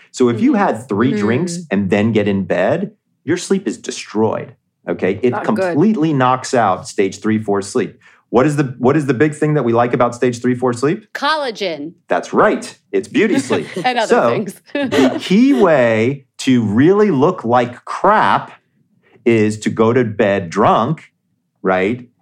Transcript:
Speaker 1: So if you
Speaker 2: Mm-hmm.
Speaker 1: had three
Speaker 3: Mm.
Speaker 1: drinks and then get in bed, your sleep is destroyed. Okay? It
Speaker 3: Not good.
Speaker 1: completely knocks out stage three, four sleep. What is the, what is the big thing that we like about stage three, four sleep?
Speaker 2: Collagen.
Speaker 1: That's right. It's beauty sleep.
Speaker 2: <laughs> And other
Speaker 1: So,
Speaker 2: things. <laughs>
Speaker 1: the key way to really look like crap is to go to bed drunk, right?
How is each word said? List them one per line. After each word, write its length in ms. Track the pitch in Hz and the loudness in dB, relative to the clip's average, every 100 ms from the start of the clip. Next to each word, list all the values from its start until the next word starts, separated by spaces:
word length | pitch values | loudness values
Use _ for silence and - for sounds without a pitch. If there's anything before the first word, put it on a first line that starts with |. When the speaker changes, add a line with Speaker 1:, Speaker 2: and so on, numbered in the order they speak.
| _ | _
Speaker 1:
So 180 | - 123 | 0 2
if 100 | 113 | 2
you 100 | 254 | 2
Speaker 2:
Mm-hmm. 60 | 226 | 2
Speaker 1:
had 240 | 185 113 - | 0 -2 -4
three 280 | - - | 0 0
Speaker 3:
Mm. 40 | 208 | 0
Speaker 1:
drinks 380 | 110 127 175 170 - | 0 0 -2 -6 -4
and 180 | 98 98 | -4 0
then 240 | 104 110 | 0 2
get 160 | 107 101 | 0 0
in 160 | 98 | -2
bed, 480 | 90 90 98 165 196 _ _ _ | -2 -2 0 -2 -4 _ _ _
your 140 | 127 175 | -6 -4
sleep 280 | - 196 117 | -2 -2 -2
is 120 | 85 | -8
destroyed. 760 | - - - 104 110 85 - - _ _ - | -10 -12 -8 -2 -2 -2 -8 -18 _ _ -8
Okay? 320 | 87 92 101 | -4 -2 0
It 80 | 123 | -2
Speaker 3:
Not 160 | 120 - | -2 -2
good. 100 | 113 | -2
Speaker 1:
completely 560 | 185 143 208 214 160 | -2 2 2 2 0
knocks 400 | 143 127 127 - | 0 2 0 -2
out 340 | 123 107 92 - | 0 0 -2 -6
stage 340 | - 98 - | -2 -2 -2
three, 200 | 107 110 | -4 -2
four 200 | 107 101 | -2 -4
sleep. 360 | 98 127 85 - _ _ - | -4 -6 -6 -10 _ _ -2
What 140 | 113 151 | 2 2
is 80 | |
the, 220 | 147 139 - | 0 -4 0
what 180 | - 156 | 0 0
is 100 | 139 | 0
the 80 | |
big 200 | 120 156 | 0 0
thing 200 | 147 151 | 0 -2
that 100 | 147 | 0
we 80 | 117 | 0
like 200 | 113 123 | 0 0
about 220 | 127 123 | 0 -2
stage 260 | 120 127 117 | 0 -2 -2
three, 140 | 127 | -2
four 180 | 123 127 | 0 -2
sleep? 400 | 120 139 220 - | -2 -2 -4 -8
Speaker 2:
Collagen. 800 | - 277 311 269 202 190 151 151 - - | -6 -4 -2 -4 -6 -6 -6 -12 -14 -6
Speaker 1:
That's 260 | - - | -6 -2
right. 460 | 107 202 135 - - _ | 0 2 0 -6 -18 _
It's 160 | 95 92 | -4 -2
beauty 320 | - 214 147 | -2 0 0
sleep. 260 | - 202 - 190 | -2 -4 -4 -6
Speaker 2:
<laughs> 80 | |
And 140 | 247 240 | -4 -2
other 80 | 214 | 2
Speaker 1:
So, 220 | 233 131 | 2 2
Speaker 2:
things. 320 | 226 202 - _ | 0 -6 -12 _
<laughs> 60 | |
Speaker 1:
the 460 | 285 262 - 262 277 | -6 -2 2 2 0
key 320 | - 196 269 | 0 4 4
way 720 | 262 190 147 120 110 117 143 _ - | 4 4 4 4 2 0 -2 _ -6
to 240 | - 127 | 0 2
really 480 | 104 104 156 202 208 | 2 4 4 6 4
look 340 | 143 156 185 | 4 2 0
like 400 | 117 123 120 - - | 0 0 0 -6 -12
crap 640 | - 185 214 107 113 - - _ _ _ _ _ _ | -2 2 2 2 0 -2 -20 _ _ _ _ _ _
is 340 | - 113 107 107 | 0 2 2 -2
to 100 | 117 | -4
go 220 | - 113 | 0 2
to 120 | 127 | 2
bed 460 | 120 104 104 98 87 | 0 0 0 0 -2
drunk, 600 | 92 127 165 120 160 - _ _ _ _ _ | 0 2 2 0 -4 -8 _ _ _ _ _
right? 460 | 92 92 98 123 - _ | -2 0 0 -4 -10 _